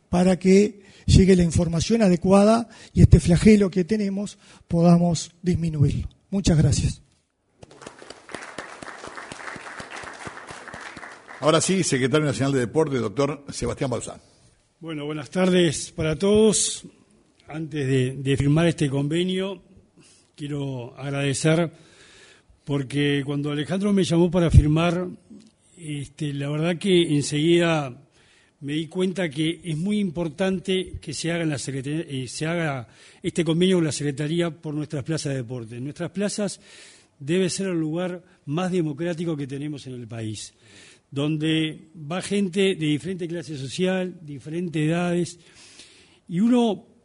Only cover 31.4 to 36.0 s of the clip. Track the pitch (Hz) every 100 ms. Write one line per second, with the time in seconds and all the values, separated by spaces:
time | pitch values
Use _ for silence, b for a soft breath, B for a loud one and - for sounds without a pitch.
31.4 | 160 139 - 135 135 156 160 131 123 -
32.4 | 156 170 160 135 113 b b b 175 -
33.4 | 160 165 185 185 160 - 147 131 151 170
34.4 | 170 170 156 147 143 147 156 156 147 135
35.4 | 117 127 110 120 139 -